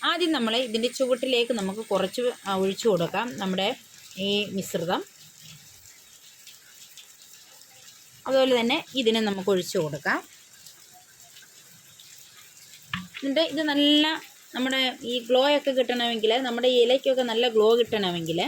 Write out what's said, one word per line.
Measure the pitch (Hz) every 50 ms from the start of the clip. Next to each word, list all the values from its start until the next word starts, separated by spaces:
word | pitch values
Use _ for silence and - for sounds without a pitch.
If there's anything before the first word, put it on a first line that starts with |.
| - 285
ആദ്യം | 339 339 349 320 320
നമ്മൾ | 269 233 220 220 240 262 240
ഇതിൻ്റെ | 214 226 226 233 233 -
ചുവട്ടിലേക്ക് | 269 247 262 247 262 262 254 233 233 233 254 220
നമുക്ക് | 190 190 190 214 226 -
കുറച്ച്, | 208 185 190 190 - - 240 247 - - - 196
ആ, | 196 190
ഒഴിച്ചു | 190 190 196 - - 233
കൊടുക്കാം | 202 170 170 - - 190 226 247 262 -
നമ്മുടെ | 202 190 190 190 190 208 262 - - - - - - - - 185 190 196
ഈ | 202 208 208 - -
മിശ്രിതം. | 196 175 - - 180 170 165 190 269 403 - - - - - - - - - - - - - - - - - - - - - - - - - - - - - - - - - - - - - - - - - - - - - - - - - - - - - - - - - - - - - - - - -
അതുപോലെ | 262 269 262 262 254 240
തന്നെ | 226 233 269 330 - - - 262
ഇതിനെ | 262 220 220 226 220 208
നമുക്ക് | 202 196 180 208 196
ഒഴിച്ചു | 185 170 - - 202 160
കൊടുക്കാം. | 151 143 143 - 185 233 339 381 - - - - - - - - - - - - - - 719 - _ - _ - - - - - - - - - - - - - - - - - - - - - - - - - - - - - - - - - - - 180 - - - -
എന്നിട്ട് | - 277 269 302 330 - -
ഇത് | 294 320 311
നല്ല | 285 285 285 285 294 294 302 311 320 302 - - - - - - -
നമ്മുടെ | 240 254 262 262 262 262 254 233 - - 226
ഈ | 240 247 233 226
ഗ്ലോ | 254 254 262 285 294 285
ഒക്കെ | 277 277 262 254
കിട്ടണമെങ്കിൽ, | 254 240 247 247 240 240 233 220 208 220 220 254 269 254
നമ്മുടെ | 233 240 240 254 254
ഈ | 247 233
ഇലയ്ക്കൊക്കെ | 233 254 269 - 269 262 254 254 240
നല്ല | 220 220 240 254 220
ഗ്ലോ | 220 208 214 233 240
കിട്ടണമെങ്കിൽ | 233 220 226 214 196 180 175 175 165 160 165 170 196